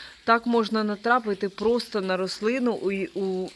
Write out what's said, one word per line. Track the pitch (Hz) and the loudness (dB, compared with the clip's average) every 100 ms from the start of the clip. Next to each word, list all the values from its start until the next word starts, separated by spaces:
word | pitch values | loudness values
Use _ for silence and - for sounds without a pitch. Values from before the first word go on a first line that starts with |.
| - - | -20 -6
Так | - 226 233 | 2 2 4
можна | 233 208 214 | 2 2 0
натрапити | 214 208 233 247 220 190 202 | -2 -2 2 2 2 -2 -4
просто | 185 214 240 - 214 | -2 0 0 0 -4
на | 190 185 | -2 -2
рослину, | 185 - 214 254 247 | -2 -2 -2 0 0
у, | 208 185 196 185 - | 0 -2 -2 -4 -4
у, | 190 185 185 | -2 -2 -6